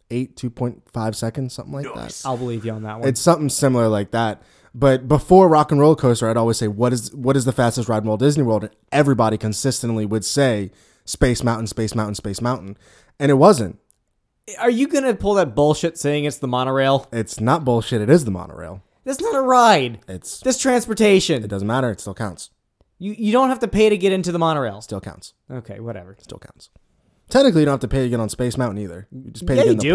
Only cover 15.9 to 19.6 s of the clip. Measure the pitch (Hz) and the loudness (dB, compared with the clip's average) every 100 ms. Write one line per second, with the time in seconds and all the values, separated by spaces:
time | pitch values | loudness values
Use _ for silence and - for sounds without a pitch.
15.9 | - 147 147 147 - 131 123 131 135 135 | -4 -4 -2 -4 -6 -4 -2 -2 0 2
16.9 | 135 - 117 110 - 113 160 131 117 - | 0 -2 -6 -6 -4 0 0 0 -2 0
17.9 | 117 104 170 123 90 80 - 82 95 _ | -2 4 4 4 -6 -10 -16 -16 -18 _
18.9 | _ 262 269 440 277 254 254 | _ -10 -6 -2 -2 4 6